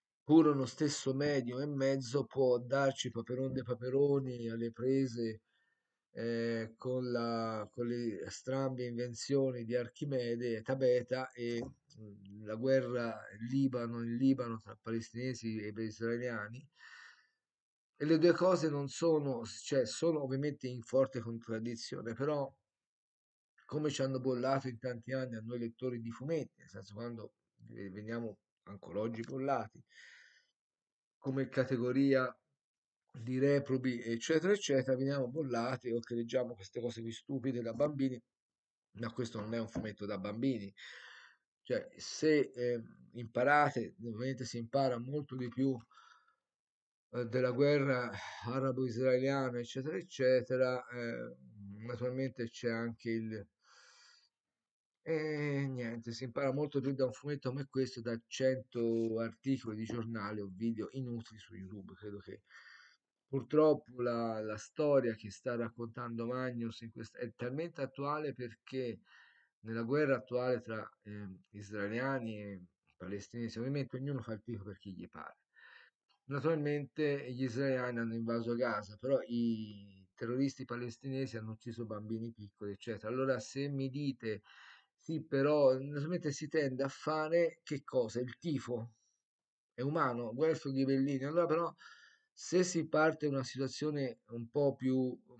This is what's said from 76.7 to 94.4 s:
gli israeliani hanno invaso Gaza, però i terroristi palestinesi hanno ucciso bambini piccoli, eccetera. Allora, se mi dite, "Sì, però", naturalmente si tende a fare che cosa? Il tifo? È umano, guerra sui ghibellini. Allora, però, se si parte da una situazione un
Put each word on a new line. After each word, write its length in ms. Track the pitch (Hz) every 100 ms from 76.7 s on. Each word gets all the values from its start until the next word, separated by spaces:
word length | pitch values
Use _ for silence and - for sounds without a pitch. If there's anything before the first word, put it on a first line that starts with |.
| 147 139 - 147 139 131
gli 120 | 123
israeliani 540 | 131 117 139 127 123 117
hanno 160 | 117
invaso 400 | 117 113 117 113
Gaza, 420 | 120 120 104 101 104
però 220 | 127 131
i 840 | 117 117 117 110 107 101 101 95 95
terroristi 500 | - 117 123 139 -
palestinesi 720 | 127 120 123 - 139 131 131 113
hanno 160 | 110
ucciso 320 | 110 123 113
bambini 480 | 113 107 107 113 113
piccoli, 400 | 113 104 - 101
eccetera. 360 | 98 - 107 107
Allora, 320 | 127 135 120
se 280 | - 135 143
mi 200 | 139 135
dite, 540 | 139 143 123 113 104 _ - - - _ _
"Sì, 240 | - 160
però", 520 | - 139 143 151 135 131
naturalmente 520 | 139 147 151 180 160
si 160 | 139 147
tende 360 | 160 139 127
a 40 | 135
fare 720 | - 156 156 156 170 165 -
che 180 | - 139
cosa? 380 | - 131 113 117
Il 160 | 123 -
tifo? 540 | 170 127 113 120 117 _ _ _ _ _ _ _ _
È 80 | -
umano, 500 | 139 160 135 120 117
guerra 200 | 123 160
sui 180 | 156 139
ghibellini. 520 | 135 135 135 139 135
Allora, 220 | 139 165 156
però, 280 | 160 170 - - - - _ _
se 300 | - - 180
si 220 | 180 170 -
parte 380 | 156 160 156 147
da 80 |
una 100 | 135
situazione 760 | 127 131 135 - 151 147 131 113 -
un 200 | 117